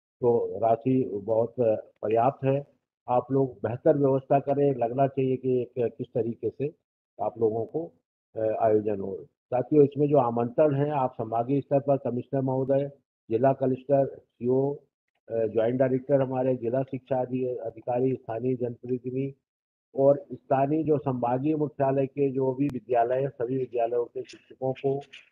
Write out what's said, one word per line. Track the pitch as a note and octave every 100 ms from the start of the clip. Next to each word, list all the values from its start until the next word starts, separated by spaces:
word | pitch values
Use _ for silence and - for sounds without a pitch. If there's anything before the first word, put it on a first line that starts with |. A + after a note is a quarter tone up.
| _ _
तो | B2 A#2 F#2 F#2
राशि | A2+ A#2 C3 C3 G#2
बहुत | G2+ G2 A2 A#2 - A#2 G#2+ - _
पर्याप्त | A2 A2+ B2 -
है। | C3+ C#3 C#3+ _ _ _ -
आप | B2 B2
लोग | C3+ C3+
बेहतर | B2 A2 A#2+ D#3+ D3
व्यवस्था | C#3 C3+ - C#3
करें। | C#3 C#3 C#3+
लगना | B2+ A#2 B2+ C#3
चाहिए | C3+ C3 C3
कि | C3 B2+
एक | A#2+ -
किस | A2+ - -
तरीके | B2 A2+ A2+ A2
से | - C#3 - _ _ _ -
आप | G#2 A2
लोगों | A2+ A2+
को, | G#2+ D3+ E3+ - _ _ _ A2
अ, | A2 G#2+
आयोजन | A2+ G#2+ G#2 G2+
हो। | G2 F2+ - _ _
साथियों, | B2 B2+ D3+
इसमें | C#3+ C3+ D3
जो | D3
आमंत्रण | A#2+ A#2 A#2 C#3 D#3
है, | C#3 D3
आप | D3 B2+
संभागीय | - A2 A2+ A#2 C#3
स्तर | - C#3
पर | C3+ C3+
कमिश्नर | B2 A#2+ - C3+
महोदय, | C3 C3 C3 C#3 C#3+ - _ _ -
जिला | A2+ C3+
कलेक्टर, | C3 C3 C3 - C#3 C3+
सीओ, | - - - A#2 C3 C#3 D3 _ _ _ _ -
अ, | A2+ A2
ज्वाइंट | A2 A2+ B2+
डायरेक्टर | C3 C3 B2+ C#3
हमारे, | C3 C3 C3 B2+
जिला | A2+ C3
शिक्षा | C3 B2+ - B2+
अधि-, | B2+ B2+ B2+ B2
अधिकारी, | A2+ A2 B2+ B2 C3
स्थानीय | B2+ - A2+ B2 B2+
जनप्रतिनिधि | A#2+ A#2+ B2 B2+ B2+ B2+ C#3 C#3 _ _ _ _ _ C3
और | C#3 C#3+ -
स्थानीय | B2+ - C3+ C#3 D#3
जो | D3+ D3
संभागीय | C3+ B2+ A#2+ C3 C#3+ D#3
मुख्यालय | D3 - C3+ C#3 C3+
के | C#3+ C#3
जो | C3 C3
भी | B2+ C#3+
विद्यालय | B2 - B2 A#2
हैं, | C3 C#3
सभी | - A#2+ C3+
विद्यालयों | B2+ A#2 A#2 A#2+
के | A#2+ B2+
शिक्षकों | B2 - - - C3
को | C3 C#3 C#3 - - -